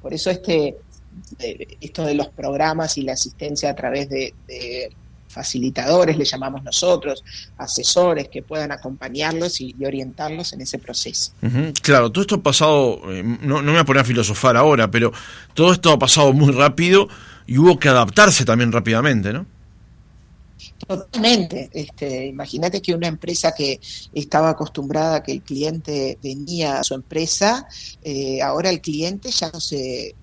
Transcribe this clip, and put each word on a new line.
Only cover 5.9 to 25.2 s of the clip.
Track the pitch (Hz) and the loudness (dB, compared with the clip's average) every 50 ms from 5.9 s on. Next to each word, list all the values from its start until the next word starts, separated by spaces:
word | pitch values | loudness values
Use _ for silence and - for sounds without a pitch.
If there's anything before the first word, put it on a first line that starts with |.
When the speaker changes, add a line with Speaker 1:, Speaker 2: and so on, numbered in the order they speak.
| 165 180 175 156 156 | 4 4 4 4 2
Speaker 1:
le | 160 139 | 0 -2
llamamos | - - 131 135 135 135 135 139 | -2 -4 -4 -8 -8 -8 -10 -10
nosotros, | 139 - - 170 180 175 160 - 147 135 - - - - - - - - | -6 -4 0 2 2 0 0 0 -6 -8 -8 -10 -18 -18 -18 -18 -20 -14
asesores | - 135 - - - 165 - - 180 180 175 165 147 139 - | -14 -10 -6 -6 -4 -2 0 2 4 4 4 2 0 -4 -8
que | - 123 | -12 -14
puedan | 135 - 156 156 151 143 | -12 -8 -6 -6 -6 -6
acompañarlos | 143 139 - 131 135 - 135 131 120 143 151 160 160 165 170 180 175 - | -8 -10 -10 -14 -12 -12 -12 -10 -6 -4 -4 -2 -2 -2 -4 -4 -4 -6
y, | 135 127 117 | -10 -12 -10
y | 123 139 | -6 -6
orientarlos | 139 139 135 131 131 - - 156 151 156 165 170 - - | -6 -6 -6 -8 -10 -10 -10 -8 -8 -8 -8 -10 -10 -12
en | 135 | -12
ese | 131 - - 127 | -10 -10 -10 -10
proceso. | - - 120 - - - - - - - - - - | -10 -8 -8 -8 -8 -6 -6 -6 -6 -6 -8 -6 -4
Speaker 2:
Ujú, | 117 120 127 151 160 139 - - | -2 0 0 -2 -2 -6 -4 2
claro, | - 143 131 117 117 | 4 6 6 4 2
todo | 113 185 | 0 -2
esto | 196 196 208 | 0 0 -2
ha | 190 | 0
pasado, | - 147 131 - 156 156 151 143 135 120 104 - - 95 | 0 0 2 4 4 4 4 4 4 2 0 -4 -8 -10
eh, | 92 92 92 | -8 -6 -4
no, | 113 120 - - 139 139 151 | -4 -4 -4 -2 -2 -2 0
no | 143 | 2
me | 143 156 | 2 4
voy | 170 | 4
a | 160 | 4
poner | 127 131 139 | 4 4 2
a | 127 | 4
filosofar | 117 120 120 110 98 107 - - 131 117 | 2 2 0 0 0 -2 2 4 4 6
ahora, | 117 139 156 147 120 113 101 | 6 6 6 6 4 4 2
pero | 101 117 117 113 - - - - - - - - - | 2 2 0 0 -2 -6 -18 -18 -18 -20 -20 -8 2
todo | 143 160 180 | 4 6 6
esto | 180 - - 170 | 6 6 6 6
ha | 151 123 | 6 6
pasado | 135 123 - 160 147 139 131 | 6 4 6 6 6 6 6
muy | 147 147 139 | 6 6 6
rápido | 135 123 143 147 147 - 170 175 185 196 196 - - - - - - - - | 6 6 4 4 4 2 4 6 6 6 4 2 -6 -20 -20 -20 -20 -20 -8
y | - 127 135 | -2 2 6
hubo | 160 180 175 | 8 8 6
que | 135 - 143 | 6 4 4
adaptarse | 131 123 117 98 - 208 208 196 - - 127 | 6 6 4 4 6 6 6 6 6 4 2
también | 110 113 117 123 117 | 4 4 4 4 2
rápidamente, | 110 117 98 113 113 113 135 151 131 113 92 101 | 2 0 2 2 0 2 2 2 2 2 0 -2
¿no? | 110 151 196 - - - - - - - - - - - - _ - - - _ - _ - - - - - - - - - | -4 -6 -8 -12 -18 -20 -20 -20 -20 -20 -20 -20 -20 -20 -20 _ -20 -20 -20 _ -20 _ -20 -20 -20 -20 -20 -20 -18 -18 -8
Speaker 1:
Totalmente. | - 190 185 190 - - 233 214 233 247 214 175 165 185 127 - - - | -8 -8 -8 -8 -8 -4 0 2 4 4 2 2 -2 -6 -10 -12 -10 -10
Este, | 156 147 - - - 147 139 131 131 131 | -10 -10 -10 -10 -10 -8 -8 -6 -8 -8
imagínate | 139 135 139 139 - - 143 165 185 185 196 | -10 -12 -12 -12 -10 -6 -4 -4 -2 -4 -4
que | 190 - 170 | -4 -4 -2
una | 170 170 | -2 -2
empresa | 170 156 - - 175 170 - - 160 - | -4 -6 -6 -8 -6 -6 0 0 -2 0
que | - 147 135 135 - - - - - - - | 0 -4 -4 -4 -6 -10 -18 -18 -18 -18 -10
estaba | - 151 139 - - 156 160 160 | -8 -8 -6 0 0 2 2 2
acostumbrada | 151 - 151 - - 151 139 135 147 156 156 165 160 | 0 -2 -8 -8 -8 -8 -6 -4 -2 -2 0 0 -2
a | 147 | -2